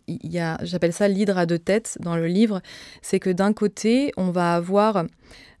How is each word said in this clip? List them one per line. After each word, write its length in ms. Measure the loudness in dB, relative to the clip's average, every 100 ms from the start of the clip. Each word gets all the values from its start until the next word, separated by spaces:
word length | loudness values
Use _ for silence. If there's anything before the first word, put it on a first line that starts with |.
| -10
il 240 | -10 -6
y 80 | -4
a, 180 | -4 -6
j'appelle 320 | -6 0 0
ça 160 | 2 2
l'hydre 280 | 2 2 2
à 80 | 2
deux 140 | 0
têtes 380 | 0 0 -2 -8
dans 160 | -4 -2
le 120 | 0
livre, 340 | 2 2 0 -8 -18 -20 -20
c'est 180 | -4 -2
que 100 | 0
d'un 220 | 0 2
côté, 640 | 2 -2 0 2 2 2 -2
on 160 | -2
va 240 | 0 2 0
avoir, 500 | 0 2 2 2 -2 _ -20 -20 -20 _